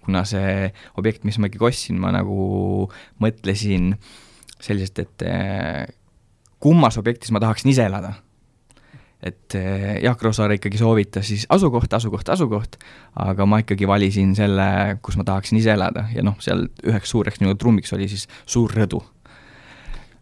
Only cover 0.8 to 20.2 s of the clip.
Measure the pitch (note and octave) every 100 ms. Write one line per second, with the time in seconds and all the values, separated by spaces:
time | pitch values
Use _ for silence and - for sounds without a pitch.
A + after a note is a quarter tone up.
0.8 | - - G#2+ G#2+ G#2+ A2 G2+ G2+ A#2 C3
1.8 | - F2+ F#2+ F#2+ G2 G2 F#2+ G2 F#2+ G2
2.8 | G2 - - _ A2 A2 F#2+ G2+ G#2 F#2+
3.8 | F2+ G2+ - - - - - - - G2+
4.8 | F#2+ - - - F2 F#2 F#2+ G2 E2 D2
5.8 | - - _ _ _ _ _ _ D3 E3
6.8 | B2+ A2+ G#2+ A#2+ A2 G#2+ A2 G#2+ C3+ C3
7.8 | G#2+ G2 G2 G#2+ _ _ _ _ _ _
8.8 | _ - _ _ F2+ - _ G2 F#2+ G2
9.8 | G2 G2+ A#2 A#2+ A2+ G#2+ G#2 G#2 G#2 G#2
10.8 | A2+ A2 G2+ G2 G#2 G#2 - G3 F3+ A#2+
11.8 | - A2 A2+ G#2+ - F#3 C3+ G#2+ A2+ -
12.8 | - - - - G2 F#2+ G2+ G#2+ A2 G2+
13.8 | G2 G2+ G2 G2+ F#2+ F#2+ G#2 G2 F#2+ F#2+
14.8 | G2+ G2+ - - F#2+ G2 - A2 A2 G#2
15.8 | F2+ - A2 A2 G2 G#2 - F#2 - -
16.8 | - A2 - A#2 G2+ - G2 G2 A#2+ G#2
17.8 | - F#2+ G2 G2+ - - - B2 A2 A2+
18.8 | G#2 E2+ - _ - - - - - -
19.8 | - - - -